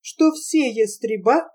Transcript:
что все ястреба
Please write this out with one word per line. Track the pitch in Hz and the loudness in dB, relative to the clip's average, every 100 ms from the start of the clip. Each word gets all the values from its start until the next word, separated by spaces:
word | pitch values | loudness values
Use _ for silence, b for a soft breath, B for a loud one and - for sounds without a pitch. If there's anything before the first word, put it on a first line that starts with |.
что | - - 320 | -20 0 0
все | 311 - 311 269 | 0 -2 0 0
ястреба | 220 214 - 220 214 185 294 330 | 0 -2 -2 -6 -2 2 2 0